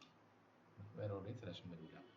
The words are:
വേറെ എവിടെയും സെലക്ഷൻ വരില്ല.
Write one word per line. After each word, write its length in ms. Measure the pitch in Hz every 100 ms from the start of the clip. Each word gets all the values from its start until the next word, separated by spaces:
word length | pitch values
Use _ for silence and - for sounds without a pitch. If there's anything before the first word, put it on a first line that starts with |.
| - - - - - - - - 101 107
വേറെ 120 | 104 98
എവിടെയും 220 | 98 110
സെലക്ഷൻ 240 | 98 85 92
വരില്ല. 240 | 82 78 - -